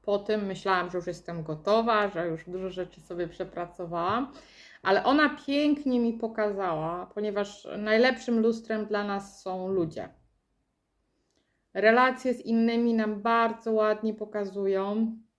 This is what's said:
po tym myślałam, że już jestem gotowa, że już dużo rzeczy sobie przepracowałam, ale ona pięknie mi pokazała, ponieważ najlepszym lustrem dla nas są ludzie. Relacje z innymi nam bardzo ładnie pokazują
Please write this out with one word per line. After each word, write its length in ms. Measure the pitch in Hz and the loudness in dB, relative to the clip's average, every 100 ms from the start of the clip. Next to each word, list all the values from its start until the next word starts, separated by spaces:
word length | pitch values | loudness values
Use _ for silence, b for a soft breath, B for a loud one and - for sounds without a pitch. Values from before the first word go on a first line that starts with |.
po 160 | - 202 | 0 -2
tym 260 | 202 214 202 | 0 -2 -2
myślałam, 460 | 185 196 185 180 | -4 0 0 0
że 60 | 180 | -6
już 100 | 175 | -6
jestem 360 | 175 - 170 | -10 -10 -10
gotowa, 680 | 156 156 196 220 226 214 202 | -8 -6 2 2 4 2 0
że 180 | 190 175 | -2 -4
już 220 | 160 180 | -4 -8
dużo 200 | 180 185 | -8 -8
rzeczy 320 | 180 180 - | -6 -10 -12
sobie 260 | - 175 170 | -12 -6 -6
przepracowałam, 1040 | - 190 175 175 - 175 170 175 226 262 B B B B B | -6 -10 -8 -10 -10 -6 -4 -2 -2 -4 B B B B B
ale 220 | - 196 | 2 2
ona 340 | - 285 294 294 - | 4 4 4 0 -2
pięknie 520 | 285 302 285 262 247 | 2 2 2 2 2
mi 140 | 233 | 2
pokazała, 960 | 226 226 226 208 196 185 160 160 175 185 | -2 -6 -2 -2 0 -2 -2 -4 -6 -8
ponieważ 540 | 208 208 202 196 - - 202 | -6 -4 -2 -6 -8 -12 -6
najlepszym 640 | 214 220 254 247 - 226 | 2 6 4 2 0 2
lustrem 460 | 226 226 - 220 208 | 2 0 -4 -4 -2
dla 180 | 208 | -2
nas 380 | 202 196 - - | -2 -6 -8 -12
są 260 | 190 185 185 | -8 -6 -2
ludzie. 420 | 190 160 131 92 _ _ _ _ _ _ _ _ _ _ _ _ _ _ _ _ | -2 -2 -4 -12 _ _ _ _ _ _ _ _ _ _ _ _ _ _ _ _
Relacje 600 | - 208 233 254 254 262 | 4 6 6 4 2 -2
z 60 | 233 | -2
innymi 540 | - 226 226 233 233 | 0 2 2 2 2
nam 280 | 226 214 208 | 2 0 -2
bardzo 500 | 220 233 226 220 226 | 0 2 2 0 0
ładnie 420 | 220 214 214 220 | 2 2 2 -2
pokazują 1040 | 214 214 208 196 196 196 190 196 214 226 - _ | -4 -8 -6 -6 -2 0 0 0 0 -2 -4 _